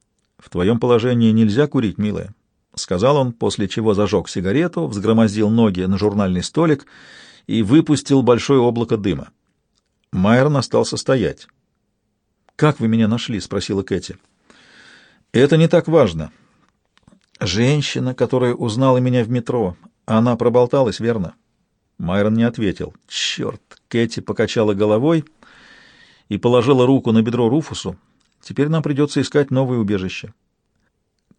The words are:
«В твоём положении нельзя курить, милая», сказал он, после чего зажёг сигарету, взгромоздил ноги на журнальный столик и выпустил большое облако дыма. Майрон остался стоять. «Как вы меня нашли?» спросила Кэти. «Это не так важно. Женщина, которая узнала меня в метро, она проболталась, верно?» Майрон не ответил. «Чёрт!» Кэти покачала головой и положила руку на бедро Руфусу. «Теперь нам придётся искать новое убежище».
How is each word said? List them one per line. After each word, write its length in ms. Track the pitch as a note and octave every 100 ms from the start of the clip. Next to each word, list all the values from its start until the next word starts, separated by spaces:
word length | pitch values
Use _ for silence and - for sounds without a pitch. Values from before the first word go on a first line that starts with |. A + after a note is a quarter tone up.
| _ _ _ _
«В 100 | -
твоём 320 | F2 F#2 A#2
положении 500 | B2 A#2+ B2 A#2+ A2+
нельзя 340 | A2 A2 G#2+ D3
курить, 320 | C3+ G#2+ F2
милая», 360 | G#2 E2+ F#2 - _ _ _ -
сказал 380 | - F#2 B2 C#3+
он, 160 | B2+
после 360 | A#2 G#2+ - G2+
чего 260 | - A2
зажёг 340 | G2+ G2+ G2 -
сигарету, 580 | G2+ F2+ B2+ F3 F3 D#3
взгромоздил 640 | G#2 G#2 A2+ A2 G#2+ G#2
ноги 320 | A2+ A2 F#2
на 160 | F#2 G2
журнальный 440 | G#2 G2+ F#2+ F2+
столик 440 | - - E3 C#3 - - - - - - -
и 160 | A2
выпустил 600 | G2 D3+ D#3+ C#3+ - C#3
большое 380 | A#2+ A#2 - C#3
облако 360 | A#2+ A#2 A2+ A2+
дыма. 320 | G2+ D2 - _ _ _ _ _ _ _ -
Майрон 440 | F#2+ G2 A#2+ C#3+ C#3
остался 400 | - A#2 A2+ A2+
стоять. 520 | - C3+ D#2+ - - _ _ _ _ _ _ _ _ _ _ -
«Как 240 | D3+ -
вы 80 | A2+
меня 200 | A2+ G#2+
нашли?» 320 | A#2 - G#2
спросила 420 | - G2 - G2
Кэти. 340 | F#2+ F#2 - - _ _ _ - _ - - - _ _ _
«Это 240 | A2+ C#3 D#3+
не 120 | E3
так 180 | E3 D#3+
важно. 460 | D#3+ A2 D#2+ D2+ _ _ _ _ _ _ _ _ _ _ -
Женщина, 720 | G2 F#2+ B2+ D3+ C#3 C3 B2+
которая 400 | B2+ A#2+ C3 B2
узнала 440 | A#2+ A#2 A2 C3 B2+
меня 240 | B2+ B2
в 80 | A2
метро, 460 | B2 A#2 B2 F#2+ F2 - _ -
она 300 | A2+ A#2+ A#2
проболталась, 640 | A#2+ A#2+ B2 C#3+ C3 -
верно?» 340 | A2+ A2+ D#2+ - _ _ _ _ _ -
Майрон 360 | E2+ G2 G#2
не 100 | A2+
ответил. 500 | A#2 A#2 G2+ D#2+ D#2 - _
«Чёрт!» 540 | - - - G#2+ - _ - -
Кэти 320 | A#2 A#2 -
покачала 540 | - G#2 A2 A#2+ G#2+
головой 500 | G2 G#2+ G#2+ D3 E3 D#3 _ _ - - - - _ - _ -
и 100 | G2+
положила 480 | A#2+ B2 A#2 C3 B2
руку 260 | C3+ A#2+
на 100 | A2+
бедро 260 | A2+ A#2 A#2
Руфусу. 480 | D3 D3 G2+ F#2+ F2 _ _ _ _
«Теперь 280 | - - D3
нам 140 | D#3+
придётся 380 | D3 C#3 D3 C#3
искать 300 | C3 D3 C#3
новое 280 | B2+ C3 B2
убежище». 540 | G2+ G2+ F#2 - G#2 _ _ _ _ _ _ _ _ _ _